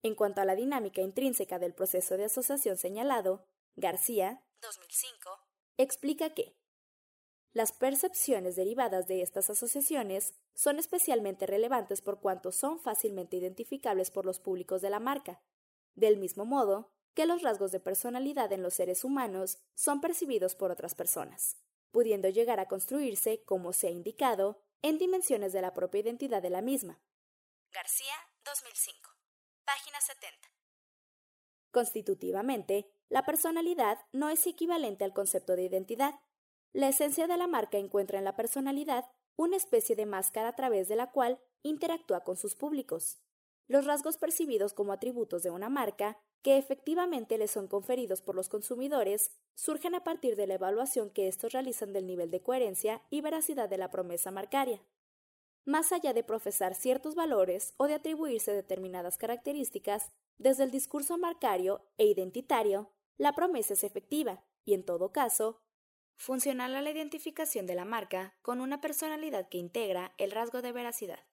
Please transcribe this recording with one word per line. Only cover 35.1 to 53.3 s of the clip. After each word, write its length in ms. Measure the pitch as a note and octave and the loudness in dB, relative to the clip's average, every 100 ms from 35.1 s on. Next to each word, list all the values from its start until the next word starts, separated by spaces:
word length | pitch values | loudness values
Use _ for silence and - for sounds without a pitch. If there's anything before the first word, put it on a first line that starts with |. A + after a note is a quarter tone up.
concepto 420 | G3 G3 F#3 - | -2 -2 -2 0
de 80 | F3+ | -2
identidad. 560 | F3+ F#3+ F#3+ A3+ C#4 C#4+ _ _ _ _ _ | 0 -2 -2 -2 -2 -2 _ _ _ _ _
La 160 | - C#4 | 0 2
esencia 360 | C4+ D4 C#4+ E4 | 4 2 2 0
de 100 | F4 | 2
la 100 | F4+ | 2
marca 300 | C4+ G#3+ G3+ | 0 0 -2
encuentra 420 | G3 G3+ G3 G3 | 0 0 0 -2
en 60 | |
la 100 | G3 | -2
personalidad 680 | G3 A3+ C#4 C4+ C#4 D#4 B3+ B3+ _ _ - | -2 -2 -2 -2 -2 0 -2 -4 _ _ 0
una 180 | E4 | 2
especie 400 | F#4+ - A#3 - | 2 4 2 4
de 100 | G#3+ | 0
máscara 440 | G#3+ F#3+ F#3+ G#3+ A3+ | 0 -2 -2 0 -2
a 60 | A#3 | 0
través 320 | C4 G#3 F#3 | 2 2 2
de 80 | G#3+ | 0
la 120 | B3 | 2
cual 300 | C#4 B3 B3+ _ _ | 2 2 0 _ _
interactúa 600 | D4 D4+ E4 E4 - F3+ | -4 -2 -2 -2 -2 -2
con 100 | F3+ | -2
sus 180 | F#3 G3+ | -4 -4
públicos. 640 | - D4 D4 B3+ E3 - - _ _ _ _ - | -4 -2 -2 -2 -4 -4 -8 _ _ _ _ 4
Los 180 | C#4 | 4
rasgos 320 | C#4 D4 D4 D#4+ | 4 0 0 -2
percibidos 560 | D#4 E4 D#4 A3 G3+ | -2 0 0 2 0
como 200 | - G3+ | 4 2
atributos 480 | G3 B3 A#3+ G#3+ F3 | 2 -2 -2 -2 0
de 80 | F3 | -2
una 200 | F3 G#3+ | -2 -2
marca, 500 | C#4 G#3+ - G#3 A3 _ _ | 2 0 0 -2 -2 _ _
que 140 | C4+ C4+ | 6 6
efectivamente 840 | C4+ C#4 - E4 F4+ C#4+ A3 A3 | 6 -4 0 2 2 0 0 0
les 100 | G#3+ | 2
son 180 | G#3+ F#3+ | 0 -2
conferidos 540 | G3+ G3 B3+ A3+ F#3 | -2 0 -2 0 -2
por 140 | - | -2
los 120 | F#3 F#3+ | -4 -2
consumidores, 840 | G#3 - A#3+ C#4 C#4+ G3 G#3 - - _ | -4 -4 -4 0 2 2 2 0 -2 _
surgen 400 | - - D4+ F4+ | -6 -4 -2 -2
a 80 | F4+ | -2
partir 320 | F4 E4 C4 | -2 0 0
de 100 | G#3 | 0
la 80 | G3 | 0
evaluación 560 | F#3+ F#3+ G#3 C4+ B3+ G#3 | 0 0 0 0 -2 -2
que 180 | G3+ F#3+ | 0 -2
estos 260 | F#3 A3+ | -2 -4
realizan 380 | C4 C4 - G3+ | -4 -4 -6 -4
del 140 | G3 | -4
nivel 240 | F#3 F3+ E3+ | -4 -4 -2
de 140 | F3+ | -2
coherencia 580 | - B3+ A3+ F#3 G#3+ A3+ _ | 0 0 0 0 -2 -4 _
y 120 | C#4+ | -4
veracidad 460 | D4+ | -2